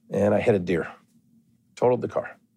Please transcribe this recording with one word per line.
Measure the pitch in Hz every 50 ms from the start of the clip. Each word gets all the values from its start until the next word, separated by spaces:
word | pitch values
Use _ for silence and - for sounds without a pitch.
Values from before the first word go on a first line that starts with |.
| _ -
and | - 98 101 104 104
I | 101
hit | - - 104
a | 95
deer, | 87 90 90 78 - - - - _ _ _ _ _ _ _ _ _ _ _ _ _ _ _
totaled | - 120 123 127 117
the | 117 110
car. | - - - - - - _ _ _